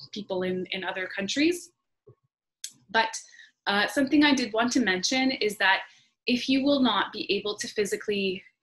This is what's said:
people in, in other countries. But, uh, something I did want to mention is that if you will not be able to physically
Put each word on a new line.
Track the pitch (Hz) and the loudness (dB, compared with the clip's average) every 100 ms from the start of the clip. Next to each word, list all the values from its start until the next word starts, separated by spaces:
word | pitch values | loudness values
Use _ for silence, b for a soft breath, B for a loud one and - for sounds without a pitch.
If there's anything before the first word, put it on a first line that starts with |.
| - | -14
people | 214 202 185 | -12 -6 -4
in, | 185 185 185 | -2 -4 -4
in | 190 180 | -6 -6
other | 190 185 | -6 -6
countries. | - 196 269 311 349 - _ _ _ _ _ _ _ _ _ - _ _ | -6 -4 0 0 0 -8 _ _ _ _ _ _ _ _ _ -20 _ _
But, | 220 220 - B B B _ - | 0 0 -4 B B B _ -2
uh, | 202 202 | 0 0
something | 294 277 302 | 0 2 6
I | 294 | 6
did | 262 233 | 4 0
want | 220 240 | 0 2
to | 269 | 2
mention | 208 185 - 262 262 | 2 0 0 0 0
is | 262 208 202 | 0 -2 2
that | 190 190 - B B _ - | 2 2 -2 B B _ -2
if | 247 - | -2 2
you | 269 | 2
will | 262 285 | 4 4
not | 247 196 - | 4 2 -2
be | 214 - | -4 -4
able | 196 208 208 | -2 -4 -8
to | - | -6
physically | - 202 208 - 202 196 190 - _ | -4 -2 -2 -4 -2 -2 -4 -12 _